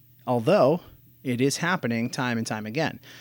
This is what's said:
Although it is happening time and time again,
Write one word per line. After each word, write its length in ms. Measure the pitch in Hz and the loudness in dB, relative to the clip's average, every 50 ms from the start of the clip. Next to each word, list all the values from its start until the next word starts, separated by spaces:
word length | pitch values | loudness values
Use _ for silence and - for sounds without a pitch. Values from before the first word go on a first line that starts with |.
| _ _ _ _ - | _ _ _ _ -4
Although 540 | 123 127 120 113 143 190 202 135 131 170 175 - - - - - - _ _ - | -2 -2 0 2 2 4 6 6 4 4 2 -2 -10 -20 -20 -20 -20 _ _ -6
it 160 | 135 123 113 | -4 0 2
is 160 | 131 139 - | 2 0 0
happening 540 | - 175 170 190 180 - 120 117 113 117 127 | 0 -2 -2 -2 -2 -2 -2 -2 -2 -2 -4
time 260 | - - 127 123 117 | -4 -4 -4 -2 -2
and 100 | 113 110 | -2 -4
time 200 | - 110 107 104 | -4 -6 -6 -6
again, 340 | 107 110 156 160 - - - - - - - | -6 -4 -2 -2 -2 -4 -8 -16 -20 -20 -18